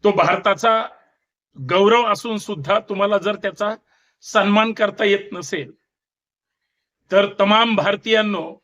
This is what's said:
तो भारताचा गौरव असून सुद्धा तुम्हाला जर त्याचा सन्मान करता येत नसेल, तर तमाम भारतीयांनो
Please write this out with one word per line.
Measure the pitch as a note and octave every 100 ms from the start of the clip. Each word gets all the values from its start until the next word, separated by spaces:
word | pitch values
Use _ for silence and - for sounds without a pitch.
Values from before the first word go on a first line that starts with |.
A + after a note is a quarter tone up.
तो | G#3
भारताचा | G3 E3+ F3+ G#3 G3 A3+ A3 A#3 - _ _ _ _ _ - C3
गौरव | F3+ G3+ A#3
असून | A3+ G3 A#3 A3
सुद्धा | - F#3+ C#3 G3+
तुम्हाला | G#3 F#3+ G3+ G3+
जर | F#3 G3+
त्याचा | G3 F3+ G#3 A3 _ _ _ _
सन्मान | - G#3+ G3 G#3 A3
करता | A3 G#3 G3+
येत | G#3 G3+ G3
नसेल, | F3+ D#3 E3 C3 - _ _ _ _ _ _ _ _ _ _ _ _ _
तर | F#3 G3+ -
तमाम | G3 G#3+ A#3
भारतीयांनो | G#3 F#3+ G3+ A3+ A3 G#3+ G3 D#3+ D#3+